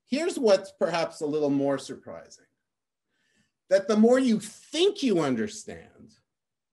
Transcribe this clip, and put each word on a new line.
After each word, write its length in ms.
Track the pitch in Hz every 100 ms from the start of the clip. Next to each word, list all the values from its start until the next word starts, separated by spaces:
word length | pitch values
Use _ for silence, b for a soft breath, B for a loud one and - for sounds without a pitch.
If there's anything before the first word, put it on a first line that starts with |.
| _
Here's 320 | 269 339 320
what's 340 | 233 190 -
perhaps 500 | - 180 170 160 -
a 40 | 151
little 240 | 151 147
more 280 | 139 139 135
surprising, 680 | - 113 - 82 - - _ _ _ _ _ _ _ _ _ _ _ _ _
that 180 | 196 190
the 100 | 214
more 220 | 226 254
you 200 | 262 208
think 640 | - - - 302 381 -
you 200 | 269 175
understand, 920 | 147 120 107 - - 85 80 - - _ _ _ _ _ _